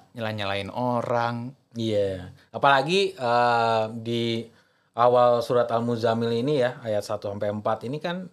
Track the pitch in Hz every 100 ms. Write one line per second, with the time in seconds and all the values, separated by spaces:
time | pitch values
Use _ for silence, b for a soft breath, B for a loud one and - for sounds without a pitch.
0 | _ 120 110 110 98 98 98 110 123 120
1 | - 120 117 120 123 - _ 117 113 104
2 | 98 95 92 - b 113 139 139 143 190
3 | 190 165 123 120 120 117 117 113 110 113
4 | 113 117 117 113 110 b b b b -
5 | 120 123 123 120 113 123 120 117 117 117
6 | 117 113 117 117 131 147 123 131 117 104
7 | - 104 104 101 104 104 107 110 117 147
8 | 175 180 180